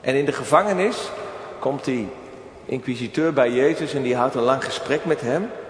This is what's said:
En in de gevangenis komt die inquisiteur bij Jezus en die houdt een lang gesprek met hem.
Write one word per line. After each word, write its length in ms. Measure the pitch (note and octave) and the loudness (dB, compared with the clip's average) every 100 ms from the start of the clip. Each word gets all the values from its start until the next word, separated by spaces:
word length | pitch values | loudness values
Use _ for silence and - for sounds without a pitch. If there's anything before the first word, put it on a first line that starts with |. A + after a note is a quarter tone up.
En 140 | C3 | 2
in 100 | C3+ | 2
de 80 | C#3+ | 2
gevangenis 760 | C3+ B2+ D3+ G#3 F#3 G3+ - - - - - - - | 0 4 4 4 2 0 -2 -8 -10 -10 -12 -14 -4
komt 260 | C3 C3 | -4 -2
die 240 | C3+ B2+ G2 - - - - - | -2 -2 -4 -8 -16 -18 -18 -16
inquisiteur 680 | - C3 C3 A#2+ A#2 - D#3+ | -6 -6 -4 -4 -4 0 2
bij 180 | C#3+ A#2+ | 4 4
Jezus 440 | B2 C#3+ D#3+ D#3 | 6 4 2 -2
en 80 | C#3+ | -2
die 140 | B2 B2 | 0 2
houdt 180 | B2+ | 2
een 80 | C3+ | 2
lang 220 | A#2 C3+ | 2 2
gesprek 400 | - - - D3+ | -2 -6 -2 -2
met 160 | E3+ D3+ | 0 0
hem. 300 | A#2+ D3 A3+ - | 0 0 -2 -8